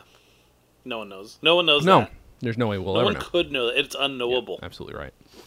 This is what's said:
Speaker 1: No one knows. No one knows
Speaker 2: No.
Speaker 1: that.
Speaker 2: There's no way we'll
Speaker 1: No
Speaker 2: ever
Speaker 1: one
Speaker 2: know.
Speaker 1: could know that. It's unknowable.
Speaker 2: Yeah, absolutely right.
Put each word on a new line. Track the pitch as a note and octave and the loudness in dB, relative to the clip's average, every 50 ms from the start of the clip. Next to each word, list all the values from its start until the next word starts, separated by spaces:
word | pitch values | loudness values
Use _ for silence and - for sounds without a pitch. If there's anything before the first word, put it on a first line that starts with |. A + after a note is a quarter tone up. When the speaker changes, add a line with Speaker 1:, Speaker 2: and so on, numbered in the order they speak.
| - _ _ _ _ _ _ _ _ _ _ _ _ _ _ _ _ | -20 _ _ _ _ _ _ _ _ _ _ _ _ _ _ _ _
Speaker 1:
No | B2+ A#2+ A2+ | -12 -10 -10
one | G#2+ G2+ | -10 -12
knows. | F#2+ F#2 G2 A2+ - _ | -14 -16 -16 -18 -18 _
No | - D#3 E3+ F3 | 2 2 4 4
one | F3 | 4
knows | D#3+ D3 D3 D3 | 4 2 4 6
Speaker 2:
No. | F3+ F#3+ D#3 | 6 6 6
Speaker 1:
that. | G#2+ - - - - - - _ | 6 4 -6 -18 -20 -20 -16 _
Speaker 2:
There's | - A#2+ A2 A2+ | -4 -4 0 0
no | B2 A2 | 0 0
way | G2+ G2 | 0 -2
we'll | F2+ F#2 F#2+ | -2 0 0
Speaker 1:
No | G#2+ | 2
Speaker 2:
ever | B2 C3 | 2 2
Speaker 1:
one | - | 0
Speaker 2:
know. | C3+ | -2
Speaker 1:
could | - - - F3 E3+ D3+ | -6 -2 -2 -2 -2 0
know | C#3+ C3+ A#2+ | -2 -2 -2
that. | A#2 B2 C3+ | 0 0 0
It's | C#3+ C3 - C3+ | -2 -2 -2 -4
unknowable. | C#3 C#3 C#3 B2+ B2 A#2+ B2 B2+ A2+ G2+ F2+ - | -4 -4 -4 -4 -2 0 0 0 -2 -4 -10 -10
Speaker 2:
Yeah, | - F2+ | -10 -14
absolutely | - - - - C#2+ C#2+ | -14 -14 -14 -12 -10 -12
right. | C#2+ C2+ - _ - _ - - - | -12 -12 -14 _ -20 _ -20 -20 -20